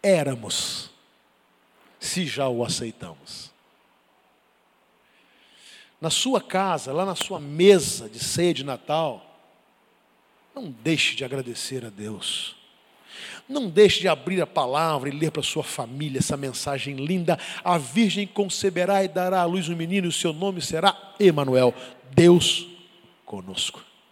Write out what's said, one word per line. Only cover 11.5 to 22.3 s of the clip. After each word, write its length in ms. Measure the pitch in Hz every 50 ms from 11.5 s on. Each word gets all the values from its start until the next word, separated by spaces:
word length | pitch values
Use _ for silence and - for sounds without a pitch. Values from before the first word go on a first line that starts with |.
| 117 - - - 131 131 117
a 60 | 110
Deus. 680 | 101 98 104 107 110 95 - - - - - - - - - _ _ _ _ _ _ _ _ - - - - - - - -
Não 220 | _ 262 294 254 196
deixe 320 | 156 185 214 190 - -
de 80 | - 190
abrir 320 | 160 139 - 175 190 180
a 60 | 165
palavra 640 | - - 170 139 123 131 147 165 165 156 139 127 139
e 20 | 139
ler 180 | 147 156 156
para 120 | - 151 131
sua 200 | - - 156 135
família 560 | - - - 131 113 123 139 151 151 135 131
essa 200 | - - 143 139
mensagem 580 | 139 135 120 - - 147 139 135 - 143 143
linda. 420 | 135 139 147 185 185 170 165 170 160 - - - - -
"A 140 | 180 180
virgem 500 | 170 139 123 127 190 233 202 165 196 208
conceberá 800 | 190 - - 208 190 - - - 196 180 170 180 180 196 196 196
e 40 | 190
dará 340 | - 185 180 185 190 190 180
à 20 |
luz 240 | 170 175 190 170 156
um 80 | 175
menino, 300 | 165 165 165 185 202 180
e 20 | 175
o 40 | 160
seu 200 | - - 175 156
nome 300 | 151 180 196 190 175 139
será 520 | - - 160 165 196 - - - - - -
Emanuel, 540 | 208 185 160 147 143 135 127 127 127 123 120 - - - - - - -
Deus 560 | 135 - 170 175